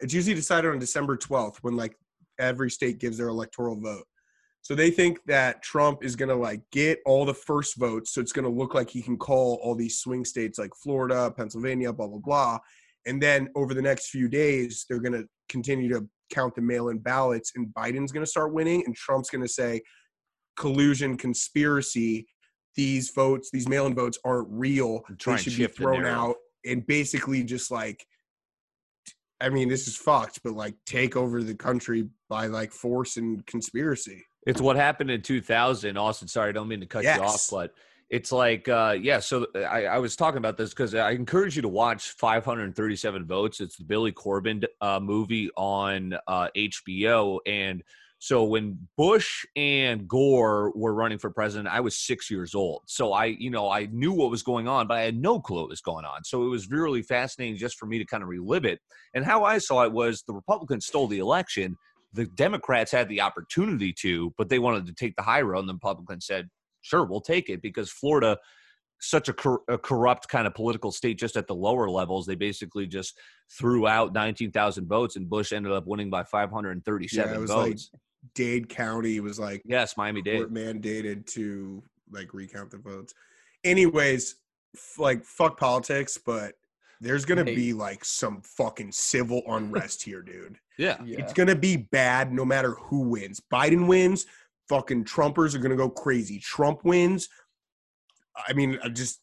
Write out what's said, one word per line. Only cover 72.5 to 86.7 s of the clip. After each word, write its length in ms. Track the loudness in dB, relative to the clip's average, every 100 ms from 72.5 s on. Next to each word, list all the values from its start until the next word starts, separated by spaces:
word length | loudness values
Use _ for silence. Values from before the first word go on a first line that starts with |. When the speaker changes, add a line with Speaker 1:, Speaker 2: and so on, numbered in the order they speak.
| -6 -8 -8 -6
Speaker 2:
just 320 | -8 -10 -14 -20 _ _
threw 360 | -4 0 4 4
out 280 | 4 2
nineteen 360 | 0 -2 -2 -2
thousand 380 | 2 2 0 0
votes, 280 | 0 0 -4
and 120 | -4
Bush 240 | -2 -2
ended 180 | -4 -2
up 160 | -2 -2
winning 220 | -6 -4
by 160 | -4
five 260 | -2 -2 -2
hundred 320 | -4 -6 -6
thirty-seven 480 | -4 -4 -2 -2 -2
Speaker 1:
Yeah, 80 | -2
it 40 |
was, 80 | 0
like, 220 | 2 2
Speaker 2:
votes. 180 | -2 -10 -20 _ _ -16
Speaker 1:
Dade 360 | -4 -2 -2 -4
County 500 | -6 -4 -2 -2 -2
was, 180 | -4 -6
like, 220 | -8 -8 -2
Speaker 2:
Yes, 320 | -2 0 -2
Miami-Dade. 400 | -4 -2 -2 -2
Speaker 1:
court 140 | -2
mandated 720 | -6 -6 -6 -6 -6 -6 -8 -10
to, 480 | -8 -8 -8 -10 -14 -18 _ _
like, 220 | -16 -14
recount 380 | -14 -14 -16 -16
the 80 | -18
votes. 340 | -16 -16 -16 -20 _ _ _ _
Anyways, 720 | 2 6 6 6 4 2 -2 -10 _ _ _
f-, 240 | -20 -20 0
like, 260 | 2 2 -4
fuck 320 | 2 2 4
politics, 600 | 2 2 0 -2 -2 -6
but 360 | -4 -4 -6 -12 _